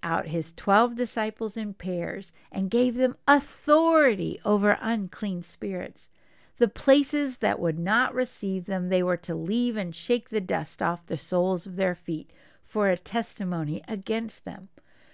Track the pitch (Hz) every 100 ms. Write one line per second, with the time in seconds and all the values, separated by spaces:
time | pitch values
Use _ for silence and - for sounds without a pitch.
0 | 170 165 - 165 160 - - 196 240 240
1 | 240 - 220 214 220 214 214 196 185 180
2 | 170 - - _ _ 190 190 233 254 233
3 | 254 - - 285 - - - 302 330 320
4 | 285 202 170 - - 208 202 - 214 226
5 | 190 - 208 180 175 - 208 185 - -
6 | - _ _ _ _ _ 233 - - 277
7 | 277 294 285 254 208 202 170 160 170 220
8 | 254 254 254 - 196 190 180 190 180 185
9 | 180 175 - 165 165 226 247 220 180 165
10 | - 240 - 220 185 180 156 - 180 170
11 | - 147 - 180 180 185 185 180 190 175
12 | - 160 - _ - _ _ 214 202 180
13 | - 233 226 - 185 175 151 156 - 214
14 | 190 220 226 - - 185 196 - _ _
15 | _